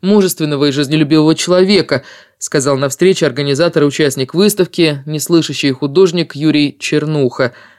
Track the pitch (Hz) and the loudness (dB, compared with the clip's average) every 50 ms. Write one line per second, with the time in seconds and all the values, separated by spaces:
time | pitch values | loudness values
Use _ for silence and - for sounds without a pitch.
0 | - 185 208 214 196 180 175 - 160 151 147 139 147 151 131 143 147 127 151 156 | 2 2 2 4 2 2 -2 -4 -4 -4 -2 0 0 0 0 -2 -2 -2 0 0
1 | 156 139 160 156 151 156 160 - - - 180 180 185 190 208 185 156 - - 127 | 2 2 2 2 4 2 2 0 0 0 2 2 4 4 2 2 2 0 -4 -4
2 | - - - - - _ _ _ - - - 151 127 139 139 131 139 139 131 - | -4 -8 -20 -20 -20 _ _ _ -14 -4 -4 -2 0 0 -2 0 -2 -4 -2 2
3 | 175 190 190 - 165 147 120 131 143 143 139 131 170 175 160 165 147 143 131 - | 2 2 2 2 0 -2 -2 -2 -2 -2 0 0 0 0 2 2 0 0 0 0
4 | 156 139 131 - 131 127 - 165 202 208 202 - 180 170 - - 170 156 147 139 | -2 -2 0 -4 -8 -4 0 2 2 2 2 0 -2 -2 0 0 0 0 0 -4
5 | 135 151 156 151 - - 175 165 156 - 143 - - 139 131 - - 143 139 175 | -8 -8 -8 -8 -4 0 0 0 0 0 -6 -4 -4 -4 -2 -2 -6 -2 2 2
6 | 190 180 160 180 160 - - 139 151 156 147 151 147 139 - _ - - - 151 | 2 2 2 -2 -4 -4 -6 -2 -2 0 2 2 0 -2 -4 _ -8 -4 -2 -2
7 | 147 151 156 147 135 123 - - 135 123 - - - - _ | -2 -2 -2 0 0 -2 0 -2 -2 -2 -2 -8 -20 -20 _